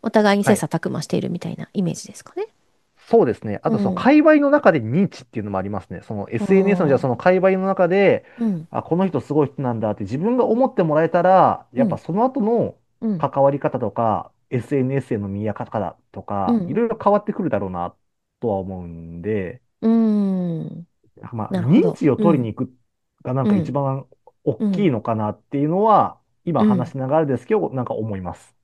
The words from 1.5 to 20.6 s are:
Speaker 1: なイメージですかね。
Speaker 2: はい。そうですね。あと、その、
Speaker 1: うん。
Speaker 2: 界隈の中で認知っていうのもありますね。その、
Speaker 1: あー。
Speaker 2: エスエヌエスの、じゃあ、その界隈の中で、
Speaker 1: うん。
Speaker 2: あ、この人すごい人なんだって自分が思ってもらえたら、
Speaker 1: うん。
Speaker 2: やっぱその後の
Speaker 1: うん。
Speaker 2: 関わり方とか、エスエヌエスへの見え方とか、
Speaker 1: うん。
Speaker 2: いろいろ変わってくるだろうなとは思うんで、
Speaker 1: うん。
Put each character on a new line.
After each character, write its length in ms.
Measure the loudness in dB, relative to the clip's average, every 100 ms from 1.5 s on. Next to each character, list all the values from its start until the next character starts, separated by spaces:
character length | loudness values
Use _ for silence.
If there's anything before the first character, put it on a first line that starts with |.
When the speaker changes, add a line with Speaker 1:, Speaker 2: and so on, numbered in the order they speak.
| -12
Speaker 1:
な 140 | -10
イ 80 | -4
メ 100 | -4
ー 40 | -6
ジ 120 | -12
で 80 | -20
す 80 |
か 100 | -16 -10
ね。 80 |
Speaker 2:
は 40 | -10
い。 20 | _ _ _ _ _ _
そ 140 | 4
う 20 | 4
で 80 |
す 100 | 0
ね。 160 | -6 -4
あ 80 | -2
と、 60 | -2
そ 80 | -2
の、 40 |
Speaker 1:
う 20 |
ん。 20 | 0
Speaker 2:
界 240 | 4 6
隈 160 | 6 4
の 140 | 4
中 220 | 4 4
で 100 | 2
認 260 | 0 0 0
知 160 | -2
っ 20 | -12
て 140 | -10
い 20 |
う 40 | -6
の 60 |
も 60 | -4
あ 40 |
り 80 | -4
ま 120 | -8
す 80 | -10
ね。 120 | -16
そ 100 | -10
の、 100 | -10
Speaker 1:
あ 20 | -6
ー。 80 | -6
Speaker 2:
エ 40 |
ス 140 | 2 4
エ 80 |
ヌ 80 | 4
エ 40 | 2
ス 40 |
の、 80 | 4
じ 60 |
ゃ 40 | 2
あ、 20 |
そ 80 | 2
の 80 | 0
界 220 | 2 4
隈 140 | 2
の 140 | 2 -2
中 220 | 0 2
で、 380 | 4 4 2 -2 -6
Speaker 1:
う 60 | -4
ん。 220 | -4 -6
Speaker 2:
あ、 100 | -8
こ 140 | -2 0
の 120 | 0
人 120 | -2
す 120 | -2
ご 120 | 0 0
い 20 |
人 140 | -2
な 120 | -4
ん 60 | -2
だ 120 | -4
っ 40 | -4
て 80 |
自 140 | -6 -4
分 200 | -2 0
が 80 | 0
思 220 | 0 0
っ 60 |
て 100 | 0
も 120 | 0 2
ら 80 |
え 60 | 2
た 120 | 2
ら、 440 | 4 6 6 4 -6
Speaker 1:
う 20 | -2
ん。 40 |
Speaker 2:
や 60 | 0
っ 20 |
ぱ 100 | -2
そ 160 | -4
の 100 | -2 0
後 160 | 0
の 340 | 0 0 -2 -6 _ _
Speaker 1:
う 140 | -4 -2
ん。 20 |
Speaker 2:
関 240 | -2 2
わ 80 | 2
り 80 | 2
方 200 | -4 -4
と 120 | -6
か、 400 | -2 0 0 -4 _ _
エ 120 | -6
ス 140 | -2 -2
エ 80 |
ヌ 120 | 0 -2
エ 60 |
ス 120 | -2
へ 40 | -4
の 100 | -4
見 180 | -4 -6
え 80 |
方 440 | -6 -6 -4 -6 -8 _
と 100 | -16
か、 260 | -8 -4 0
Speaker 1:
う 120 | -2 -2
ん。 40 |
Speaker 2:
い 40 |
ろ 120 | -4 -2
い 40 |
ろ 80 | -2
変 100 | 0
わ 80 | 0
っ 40 |
て 100 | -2
く 100 | -4
る 60 | -2
だ 100 | -2
ろ 80 | -4
う 20 |
な 240 | -6 -8 _ _ _ _ _
と 100 | -4
は 80 | -4
思 220 | -6 -12
う 60 | -12
ん 340 | -14 -14 -10
で、 400 | -6 -4 -6 -12 _ _
Speaker 1:
う 80 | 0
ん。 1000 | 2 2 0 0 -2 -4 -6